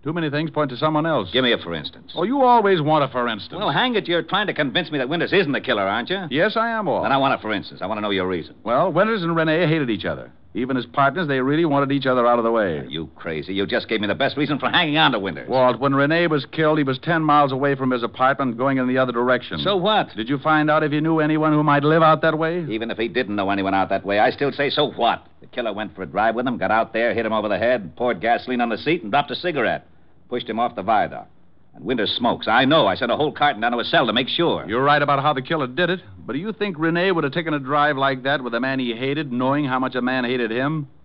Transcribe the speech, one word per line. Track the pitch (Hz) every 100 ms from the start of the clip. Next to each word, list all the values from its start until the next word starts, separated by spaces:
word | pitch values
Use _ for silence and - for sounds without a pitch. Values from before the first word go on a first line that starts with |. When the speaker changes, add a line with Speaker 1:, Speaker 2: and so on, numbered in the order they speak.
Speaker 1:
Too | 139
many | 165 156
things | 143 160
point | - 147
to | 120
someone | 156 156 160
else. | 147 90
Speaker 2:
Give | 117
me | 127
a | 104
for | 85
instance. | 82 76 - - -
Speaker 1:
Oh, |
you | 196 277
always | 254 240 202 185
want | 147 156
a | 135
for | 131 120
instance. | 110 - 170
Speaker 2:
Well, | 202
hang | 156 254
it, | 220 165
you're | 175
trying | 160 185 202
to |
convince | 147 147 165 165
me | 151
that | 127
Winters | 165 135
isn't | 180 147
the | 123
killer, | - 110
aren't | 95 107 127
you? | 190 175
Speaker 1:
Yes, | 139 214 220
I | 226
am, | 226 185
Walt. | 107
Speaker 2:
Then | 107
I | 139
want | 135 120
a |
for | 107
instance. | 104 82 69
I | 92
want | 107
to |
know | 104
your | 98 92
reason. | 90 80 -
Speaker 1:
Well, | 107 127 185
Winters | 160 214 226
and | 170 165
Rene | 160 156 165
hated | 160 131
each | 104
other. | 92 71 60 - -
Even | - 127 131
as |
partners, | 113 - 139 139 160
they | 135
really | 131 151
wanted | 170 139 139
each | 139
other | 135 127 120
out | 120
of |
the | 113
way. | 117 101 76
Speaker 2:
Are |
you | 65 73 80
crazy? | - 87 80 85
You | 95
just | 95 117 -
gave | 110
me | 104
the |
best | 95 135 139
reason | 147 139
for | 127
hanging | 156 165 147
on | 151
to | 117
Winters. | 95 - -
Speaker 1:
Walt, | 127 127 117
when | 139
Rene | 139 139 165 175
was | 151 131
killed, | - 156 156
he |
was | 139 131
ten | - 170
miles | 156 147 143
away | 131 143 135
from | 131
his | 127
apartment | 117 101 131 139 131 117
going | 131 135
in | 127
the | 127
other | 127
direction. | 117 123 123 - 80
Speaker 2:
So | 151 196
what? | 180 214 - 196
Speaker 1:
Did | 113
you | 143
find | 151 156 151
out | 151
if | 151
he | 151
knew | 156 160
anyone | 151 156 156
who | 151
might | 151 143
live | 143 165
out | 160 156
that | 160 156
way? | 160 175 156
Speaker 2:
Even | 107 113
if | 107
he | 117
didn't | 120 101 104
know | 95
anyone | 101 95
out | 98 92
that | 98
way, | 95 101
I | 120
still | - 139
say, | 123 143
so | - 143
what? | - 113 87 - -
The | -
killer | - 117
went | 101 107
for | -
a | 90
drive | 92 110
with | 113 127
him, | 117
got | 92
out | 107 110
there, | 113 117
hit | 104
him | 110
over | 110 104
the | 95
head, | 113 123 90 -
poured | 123 104
gasoline | 110 117 - 123
on | 120
the | 117
seat, | - 170
and | 104
dropped | 143 143
a | 123
cigarette. | - 143 104 76 - - - - -
Pushed | 123 117
him | 110
off | 117 -
the |
viaduct. | 98 110 82 64 - - - - -
And | -
Winters | 76 123 101 -
smokes. | 120 - -
I | 113
know. | 135 156 107
I |
sent | 92 120
a | 107
whole | 151
carton | - 147 110
down | 120
to | 120
his | 110
cell | 165 123
to |
make | 110 131
sure. | - 170 90 73
Speaker 1:
You're | 113
right | 139 147
about | 143 139
how | 143
the | 139
killer | 127 160 131
did | 131 175
it, | 180 - -
but | -
do | 139
you | 202
think | - 208 151
Rene | 160 170 185
would | 175
have | 143
taken | 165 160
a | 147
drive | 131 147 147 135
like | 135 135
that | 127 143
with | 123
a | 117
man | 131 135
he | 123
hated, | 113 131 135 151
knowing | 120 127 143 143
how | 131
much | 131
a | 127
man | 123 131
hated | 120 127 117
him? | 117 135 156 139 -